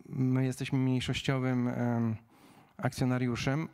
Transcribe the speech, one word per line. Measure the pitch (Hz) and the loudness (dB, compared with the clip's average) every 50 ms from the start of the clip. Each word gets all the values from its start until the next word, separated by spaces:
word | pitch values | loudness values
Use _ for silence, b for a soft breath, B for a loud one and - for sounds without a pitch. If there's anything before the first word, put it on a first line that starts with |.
| - - | -14 -8
my | - 131 131 127 127 131 131 | -2 0 2 2 2 2 2
jesteśmy | 127 127 - 139 - 139 131 | 0 -2 -4 -4 -2 0 2
mniejszościowym, | 131 131 127 127 120 - 120 117 - - 135 131 127 131 127 123 120 123 | 2 2 2 0 0 -2 -4 -2 0 0 0 0 0 0 0 0 0 0
em, | 123 123 120 120 120 117 117 113 113 - - B B B B B B B B B B | 0 0 0 0 2 2 0 0 -2 -4 -8 B B B B B B B B B B
akcjonariuszem, | B - 127 - - 135 127 127 123 127 123 117 110 - 139 135 151 165 - | B -4 -2 0 0 0 2 2 0 0 0 -2 0 0 0 0 0 -2 -6